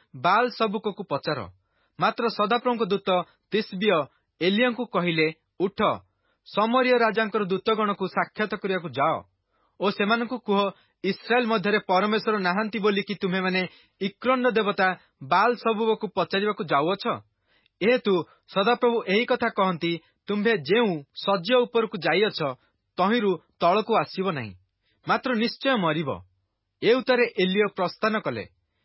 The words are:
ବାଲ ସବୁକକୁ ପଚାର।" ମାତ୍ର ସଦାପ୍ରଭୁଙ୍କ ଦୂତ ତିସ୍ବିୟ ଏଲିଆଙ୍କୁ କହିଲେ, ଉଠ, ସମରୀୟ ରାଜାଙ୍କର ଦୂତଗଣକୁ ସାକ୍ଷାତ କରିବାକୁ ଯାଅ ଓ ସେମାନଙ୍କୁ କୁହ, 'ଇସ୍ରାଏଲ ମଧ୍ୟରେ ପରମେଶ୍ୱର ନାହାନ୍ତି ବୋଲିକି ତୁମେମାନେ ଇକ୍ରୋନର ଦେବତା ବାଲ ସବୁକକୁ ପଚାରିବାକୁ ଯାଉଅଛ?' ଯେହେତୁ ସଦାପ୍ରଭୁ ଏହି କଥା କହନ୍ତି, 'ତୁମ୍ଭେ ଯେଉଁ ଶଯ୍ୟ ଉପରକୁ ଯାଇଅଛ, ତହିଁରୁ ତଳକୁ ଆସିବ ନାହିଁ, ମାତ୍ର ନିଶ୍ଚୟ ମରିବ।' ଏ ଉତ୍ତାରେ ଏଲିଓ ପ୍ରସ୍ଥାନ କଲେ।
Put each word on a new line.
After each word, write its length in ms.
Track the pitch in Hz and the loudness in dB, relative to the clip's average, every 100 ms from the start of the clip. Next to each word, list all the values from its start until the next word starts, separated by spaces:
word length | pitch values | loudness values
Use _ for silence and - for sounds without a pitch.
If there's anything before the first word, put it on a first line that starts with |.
| _ 139 | _ -2
ବାଲ 280 | 147 202 247 | 2 4 2
ସବୁକକୁ 540 | - 226 208 214 196 | 0 -2 -2 -6 -8
ପଚାର।" 360 | 190 139 - 147 92 - _ _ _ _ | -6 -6 -4 -4 -6 -14 _ _ _ _
ମାତ୍ର 240 | 185 226 233 | -2 0 -4
ସଦାପ୍ରଭୁଙ୍କ 560 | - 208 240 247 240 214 | -2 0 0 0 -2 -2
ଦୂତ 240 | 196 - 180 170 _ _ | -2 0 -2 -2 _ _
ତିସ୍ବିୟ 480 | 202 214 190 214 175 139 _ _ _ | -4 -4 -4 0 0 -2 _ _ _
ଏଲିଆଙ୍କୁ 420 | 170 202 247 240 240 | 0 2 0 0 -4
କହିଲେ, 420 | 196 175 165 156 160 _ _ | -2 0 0 0 -2 _ _
ଉଠ, 200 | 190 - 208 110 - _ _ _ - | -4 0 0 0 -8 _ _ _ -8
ସମରୀୟ 460 | - 220 247 254 247 | -2 2 2 4 4
ରାଜାଙ୍କର 460 | 226 208 220 220 | 2 2 -2 -2
ଦୂତଗଣକୁ 640 | 202 185 - 214 214 196 185 | -2 -2 0 0 0 -2 -4
ସାକ୍ଷାତ 440 | - 175 - 214 220 | -2 -4 -2 -6 -4
କରିବାକୁ 340 | 196 185 165 | -4 -4 -4
ଯାଅ 260 | 123 147 131 - _ _ _ _ _ | -2 0 0 -6 _ _ _ _ _
ଓ 60 | 190 | -2
ସେମାନଙ୍କୁ 480 | 196 208 226 233 254 | 0 0 0 -2 -8
କୁହ, 200 | - 202 196 - _ _ | -2 0 0 -4 _ _
'ଇସ୍ରାଏଲ 420 | 185 190 - 240 240 | -6 -6 0 0 2
ମଧ୍ୟରେ 340 | 220 196 208 | 0 0 -2
ପରମେଶ୍ୱର 560 | - 185 208 214 214 214 | 2 0 2 0 -2 -2
ନାହାନ୍ତି 380 | 185 185 220 226 | 0 -2 -2 -2
ବୋଲିକି 340 | 202 202 196 208 | 0 -2 -4 -6
ତୁମେମାନେ 460 | 196 185 185 185 180 - _ _ | -4 -2 -2 -2 -4 -10 _ _
ଇକ୍ରୋନର 480 | 196 - 233 262 247 | -8 -4 -2 0 2
ଦେବତା 360 | 220 202 202 190 180 _ _ | 0 -2 0 0 0 _ _
ବାଲ 260 | 131 175 226 247 | 0 2 2 2
ସବୁକକୁ 500 | 233 214 226 214 208 | -2 0 0 0 -2
ପଚାରିବାକୁ 560 | - 170 196 208 202 | -4 -2 -2 -2 -4
ଯାଉଅଛ?' 520 | 185 147 151 196 240 143 - _ _ _ _ _ | 0 0 2 -2 -4 -6 -8 _ _ _ _ _
ଯେହେତୁ 320 | 190 247 214 185 147 _ _ | 0 2 2 0 0 _ _
ସଦାପ୍ରଭୁ 500 | - 202 240 247 233 - | -2 0 2 2 0 0
ଏହି 180 | 196 233 | 0 0
କଥା 240 | 247 240 | 0 -2
କହନ୍ତି, 420 | 220 190 170 170 170 _ _ | 0 0 0 -4 -6 _ _
'ତୁମ୍ଭେ 300 | - 208 208 220 | -6 -2 0 0
ଯେଉଁ 360 | 135 208 233 165 143 - | 2 2 2 0 -8 -10
ଶଯ୍ୟ 380 | - 196 170 254 | -2 -2 2 2
ଉପରକୁ 400 | 247 233 226 208 | 2 0 -2 -2
ଯାଇଅଛ, 420 | 160 165 214 - 151 127 _ _ _ - | 0 2 2 0 -6 -6 _ _ _ 0
ତହିଁରୁ 340 | 185 240 208 175 _ _ | 2 2 2 -2 _ _
ତଳକୁ 340 | 170 202 220 214 | 2 2 2 0
ଆସିବ 300 | 147 - 190 | 0 -4 -4
ନାହିଁ, 220 | 151 110 92 _ _ _ _ - | -4 -8 -14 _ _ _ _ -2
ମାତ୍ର 220 | 208 254 | 0 0
ନିଶ୍ଚୟ 420 | 240 233 - 269 254 | 0 -2 -2 -2 0
ମରିବ।' 420 | 170 151 147 92 92 _ _ _ _ _ | 0 0 -4 -6 -10 _ _ _ _ _
ଏ 100 | 170 | 2
ଉତ୍ତାରେ 320 | 247 - 247 240 - | 2 4 2 2 0
ଏଲିଓ 300 | 185 190 208 | 0 2 0
ପ୍ରସ୍ଥାନ 460 | - 175 - 220 214 | 0 -4 -2 -2 -2
କଲେ। 240 | 156 117 92 _ _ _ | -4 -6 -10 _ _ _